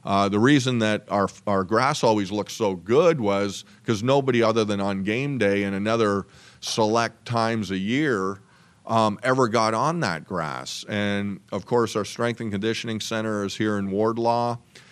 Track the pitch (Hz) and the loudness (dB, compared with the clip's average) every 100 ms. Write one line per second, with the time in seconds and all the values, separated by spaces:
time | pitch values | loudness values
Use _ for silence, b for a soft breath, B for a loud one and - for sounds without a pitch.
0 | - 98 101 101 123 147 127 123 107 107 | -2 0 2 4 4 4 2 0 0 0
1 | - 101 95 - - 98 90 110 131 151 | -2 0 0 -2 -2 0 2 2 2 2
2 | 123 107 95 104 98 - 107 92 82 127 | 2 2 0 -4 -6 -2 -2 -2 0 4
3 | 175 165 101 98 101 95 - b - 107 | 4 4 2 2 0 -4 -14 b -4 -2
4 | 120 139 131 117 110 113 104 101 98 98 | 2 2 4 4 4 4 0 0 -2 -2
5 | 95 113 143 135 101 101 98 98 104 113 | -2 -2 -2 0 0 2 -2 -2 0 0
6 | 107 101 92 b b b - - 110 113 | 2 0 -4 b b b -6 0 2 2
7 | 113 - - 117 113 113 92 95 98 127 | 0 -4 -6 0 0 0 -4 -4 -2 0
8 | 156 107 95 98 _ b b b - 113 | 0 0 -2 -4 _ b b b -2 0
9 | 110 101 127 131 120 117 110 110 139 170 | 2 0 0 2 2 2 2 0 0 0
10 | 123 80 - 92 78 64 65 - - 107 | -2 -4 -6 -6 -4 -6 -10 -12 -6 -4
11 | 104 101 101 95 - 104 - 120 110 107 | -2 -2 -4 -8 -8 -10 -2 0 0 -2
12 | 98 - 117 117 113 101 110 110 117 110 | -6 -4 -4 -4 -6 -4 -4 -4 -6 -8
13 | - 113 110 104 98 - 110 104 98 98 | -6 -4 -4 -4 -4 -2 -2 0 -2 0
14 | 110 113 117 117 120 120 _ b b | 0 0 0 0 0 -4 _ b b